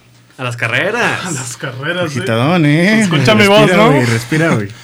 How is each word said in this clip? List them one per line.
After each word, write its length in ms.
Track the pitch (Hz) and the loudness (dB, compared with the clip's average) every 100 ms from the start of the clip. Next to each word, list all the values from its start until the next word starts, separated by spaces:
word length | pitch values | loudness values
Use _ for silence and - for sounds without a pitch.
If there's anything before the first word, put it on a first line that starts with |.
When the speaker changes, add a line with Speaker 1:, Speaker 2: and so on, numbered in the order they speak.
| _ _ _ - | _ _ _ -10
Speaker 1:
A 60 | |
las 140 | 127 120 | -8 -6
carreras. 680 | 120 123 175 240 196 117 185 | -4 -2 -2 -2 -2 -4 -6
Speaker 2:
A 60 | |
las 260 | 135 123 - | -10 -10 -12
carreras, 540 | 143 120 147 175 170 | -12 -8 -6 -4 -4
sí. 80 | 131 | -4
Speaker 3:
Agitadón, 460 | - 113 131 180 147 | -2 0 0 2 2
¿eh? 360 | 151 185 220 | 2 2 2
Speaker 2:
Escucha 340 | 202 - - 214 | 2 2 2 4
mi 60 | |
Speaker 3:
Respira, 160 | 202 208 | 4 4
Speaker 2:
voz, 140 | 208 196 | 4 4
¿no? 160 | 220 | 4
Speaker 3:
güey, 140 | 139 120 | 2 0
respira, 500 | 113 - 156 160 123 | -2 -2 -2 0 -2
güey. 120 | 101 - | -4 -12